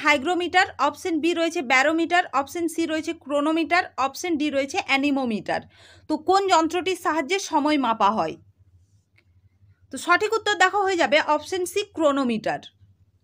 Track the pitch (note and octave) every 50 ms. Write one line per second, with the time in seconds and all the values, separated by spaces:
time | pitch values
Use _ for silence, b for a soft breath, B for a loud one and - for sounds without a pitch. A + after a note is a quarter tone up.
0 | C4+ D4+ D4+ C#4+ B3+ E4+ F4+ E4+ F4+ D#4 - F4+ G4+ G4+ - - C4 D4+ C#4+ -
1 | - C#4 E4 D4+ C4+ E4+ E4+ E4 E4 E4+ E4 F4 C4+ A#3 C4 B3+ C4 D4+ D#4+ E4
2 | E4 - F4 F4+ F4+ - - C4+ C#4 C4+ - F4 E4+ D#4 D#4+ E4 E4 C#4+ D#4 D#4+
3 | D#4 E4 E4 E4 - C4+ D4 C#4+ C#4+ D#4 D#4+ E4 D#4+ - E4+ F4+ F#4 - _ -
4 | C4 C#4 C#4 - - F4+ E4 C4 D4+ D4+ C4+ C4+ C#4 C#4 - G4 - - C4+ C4+
5 | C#4 D4 C4+ C#4 C4 A#3+ G#3+ F#3 - - E3 D#3+ - b b b b b b b
6 | b - D#4 D4+ - - F#4+ G4 G4 F#4+ F4+ D#4+ E4 D#4 F4 F4+ D4 F#4+ F4+ -
7 | - F4 D4+ E4 C#4+ C4 F#4+ F#4+ - - D#4 D4 C4+ D4+ D4+ C#4 C4 A3+ A3 A3
8 | G3+ G3 A3 G3+ D#3+ D#3 D3 - - _ _ _ _ _ _ _ _ _ _ _
9 | _ _ _ _ _ _ _ _ _ _ _ _ _ _ _ _ _ _ - B3+
10 | - D#4+ F4 F4 G#4 G#4 A4 G#4+ G#4+ G#4 G#4 F4 F#4 F#4 F#4 G#4 G4 F#4+ G4 E4
11 | C#4+ A3 C#4 D#4 - - D4+ D4 D4 - F#4+ F#4 F4+ - - G4+ G#4 - - D#4
12 | D#4+ C#4+ C4+ C#4 C4+ A#3+ A3+ G#3+ - F3 D3 - - - _ _ - _ _ _
13 | _ _ _ _